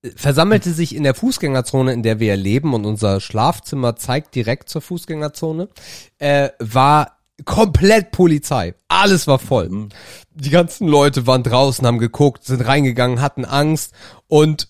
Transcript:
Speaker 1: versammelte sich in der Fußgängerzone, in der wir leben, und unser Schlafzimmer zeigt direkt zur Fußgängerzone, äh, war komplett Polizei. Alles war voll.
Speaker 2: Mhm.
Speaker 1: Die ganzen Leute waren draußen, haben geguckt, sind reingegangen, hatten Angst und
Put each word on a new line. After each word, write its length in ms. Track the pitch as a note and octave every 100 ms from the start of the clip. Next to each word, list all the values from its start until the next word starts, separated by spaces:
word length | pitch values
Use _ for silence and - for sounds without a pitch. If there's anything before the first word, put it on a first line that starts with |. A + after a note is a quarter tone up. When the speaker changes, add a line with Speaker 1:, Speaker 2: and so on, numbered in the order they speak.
| - -
Speaker 1:
versammelte 560 | C#3+ C#3 F3+ G#3+ F3
sich 220 | D#3+ E3+
in 80 | C3+
der 120 | C#3+
Fußgängerzone, 760 | C3 A#3+ B3+ D#3+ C3 B2 C3+ C3
in 100 | A#2+
der 160 | A2+ A2
wir 160 | A2 G2
leben, 360 | F#2+ A#2+ D3+
und 120 | A#2+ G#2
unser 340 | G#2+ G#2 G2
Schlafzimmer 760 | - A2 B2+ F3 - C#3+ B2 A#2
zeigt 380 | - B2+ - -
direkt 320 | A2 C3+ -
zur 120 | D#3+
Fußgängerzone, 880 | - F3 - D#3 D3+ - D#3+ D#3+ G3 - - - - _
äh, 320 | C#3+ C#3+ C#3 -
war 580 | A2+ B2 C3+ D3+ D3 _ _ _
komplett 680 | - - G#3+ D3+ F#3 A3 G3
Polizei. 640 | - F3+ D3+ - C3+ F2 - _
Alles 380 | F3 G3+ F#3 -
war 120 | C3+
voll. 300 | - C3 F2
Speaker 2:
Mhm. 200 | F#2+ G#2 - - - _
Speaker 1:
Die 160 | - C#3+
ganzen 380 | D#3+ E3+ - F#3
Leute 380 | D3+ C#3+ C#3 B2
waren 160 | B2+
draußen, 440 | A#2 B2 C#3 B2 B2+
haben 120 | A#2+
geguckt, 460 | A#2 - C#3+ -
sind 160 | - B2+ B2
reingegangen, 540 | C#3 C#3 A#2+ B2 B2
hatten 240 | C#3 -
Angst 480 | B2+ C#3 D3+ D#3 - _ - - _
und 420 | D3+ D#3 D3+ -